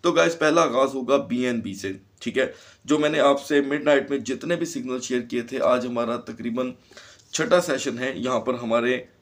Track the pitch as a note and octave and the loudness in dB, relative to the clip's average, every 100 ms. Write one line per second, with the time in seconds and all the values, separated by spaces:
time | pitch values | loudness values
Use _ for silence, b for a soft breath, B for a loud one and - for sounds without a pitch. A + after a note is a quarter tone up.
0 | F3 D#3+ E3+ E3 D#3 E3 D#3+ A#2+ C3+ C3+ | 0 4 2 2 2 4 4 4 0 0
1 | B2 C#3 C#3 A#2+ B2+ A#2 G#2+ G2 G2 F#2+ | 2 2 2 -2 -2 -2 -4 -6 -8 -8
2 | - _ - A#2 B2+ B B B - D3+ | -14 _ -4 -2 -2 B B B -2 2
3 | D3+ D#3 C#3 C#3 - D3 C#3 D3 D3 C#3+ | 2 4 4 4 2 2 2 0 4 2
4 | C3 C#3 A2+ B2+ D3+ E3+ E3 C3+ B2+ B2+ | 2 -2 -4 -6 -4 -4 -4 -6 -6 -6
5 | - B2+ A#2+ A#2+ A#2 C3 - B2+ A#2+ A#2+ | -4 -4 -4 -6 -6 -2 2 2 0 -4
6 | A#2 A#2+ C3 A2+ A#2 A#2 B2+ B2 B B | -2 -4 -8 -10 -6 -4 -4 -8 B B
7 | B B _ - D#3+ F3+ F3 C3+ C#3 A#2+ | B B _ -4 2 2 2 -2 -4 -4
8 | B2+ F2+ B2 B2 A2 B2 A#2+ A#2 A#2+ B2 | -4 -4 -2 -2 -2 -4 0 0 0 -2
9 | B2 _ | -6 _